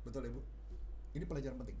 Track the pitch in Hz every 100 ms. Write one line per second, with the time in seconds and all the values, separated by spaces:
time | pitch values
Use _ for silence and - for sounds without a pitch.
0 | - 127 120 117 - - - - - -
1 | - 147 170 156 135 127 117 98